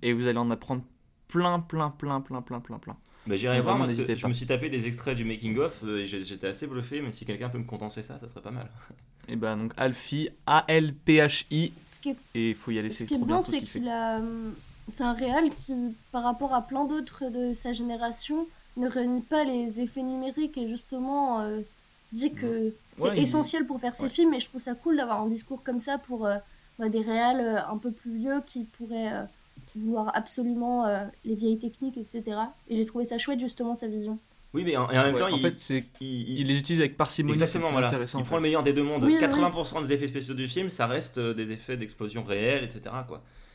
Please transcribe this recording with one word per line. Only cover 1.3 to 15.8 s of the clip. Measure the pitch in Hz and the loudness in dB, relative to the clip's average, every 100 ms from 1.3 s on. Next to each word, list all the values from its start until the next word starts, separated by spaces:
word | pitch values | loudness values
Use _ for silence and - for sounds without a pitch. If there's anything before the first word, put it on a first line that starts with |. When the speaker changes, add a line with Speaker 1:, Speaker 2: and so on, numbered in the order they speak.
| 170 175 175 | 2 2 2
Speaker 1:
plein, | 165 160 147 | 0 -2 -2
plein, | 143 143 135 | -2 -2 -2
plein, | 135 131 | -4 -8
plein, | 120 123 | -8 -10
plein, | - 113 | -10 -12
plein. | - - - - - | -12 -16 -18 -14 -4
Speaker 2:
Bah, | 98 | 0
j'irai | 123 123 | 2 4
Speaker 1:
Donc, | |
Speaker 2:
voir | 120 | 4
Speaker 1:
vraiment, | 196 127 | 4 2
Speaker 2:
parce | |
que | 117 | 0
Speaker 1:
n'hésitez | - 113 | 0 0
Speaker 2:
je | |
Speaker 1:
pas. | 135 | 0
Speaker 2:
me | |
suis | 120 127 | -2 0
tapé | 127 151 | 0 0
des | 131 117 | -2 -2
extraits | 120 143 117 | -4 -2 -2
du | |
making | 110 110 110 110 | -2 -2 -2 0
of, | 165 - | 0 -2
euh, | 110 104 | -4 -2
et | 101 | -2
j'ai, | 98 | -6
j'étais | 95 95 95 | -8 -6 -6
assez | 98 147 | -4 -6
bluffé, | 127 120 147 | -6 -6 -6
mais | 135 | -6
si | - | -6
quelqu'un | 117 104 120 | -6 -6 -4
peut | 123 | -6
me | |
condenser | 117 107 107 107 | -6 -8 -8 -10
ça, | - 143 | -12 -14
ça | 117 | -14
serait | - | -14
pas | 104 | -10
mal. | 123 120 - - - | -10 -10 -14 -20 -20
<laughs> | - - - | -20 -20 -8
Speaker 1:
Et | 117 | -4
ben | 110 107 | -2 -2
donc | 113 - | -4 0
Alfie, | 131 123 - 147 156 - - | 0 0 -4 -4 -4 -4 4
A | 151 - | 4 6
L | 160 156 | 6 4
P | 139 - 156 | 2 6 8
H | 147 - - | 8 4 0
I, | 151 165 - - | 0 0 -4 -14
Speaker 3:
Ce | - | -6
qui | 285 | -4
est, | 262 - | -4 -6
Speaker 1:
et | 117 113 | 0 0
il | |
faut | 104 - | 0 -2
y | 110 | -2
aller, | 107 | -2
Speaker 3:
ce | 107 | -2
Speaker 1:
c'est | 113 | -2
Speaker 3:
qui | |
est | 269 | 0
Speaker 1:
trop | 233 | 2
Speaker 3:
bien, | 349 | 2
Speaker 1:
bien | |
tout | 359 | 2
ce | |
Speaker 3:
c'est | 285 | -2
Speaker 1:
qu'il | 208 | -2
fait. | - | -4
Speaker 3:
qu'il | 240 | -4
a, | 233 226 220 | -2 -2 -2
hum, | 226 226 220 - - - - | -4 -6 -8 -10 -16 -18 -8
c'est | - | -2
un | 240 | 0
réal | 233 254 277 320 | 0 2 4 2
qui, | - - 254 | 0 -6 -4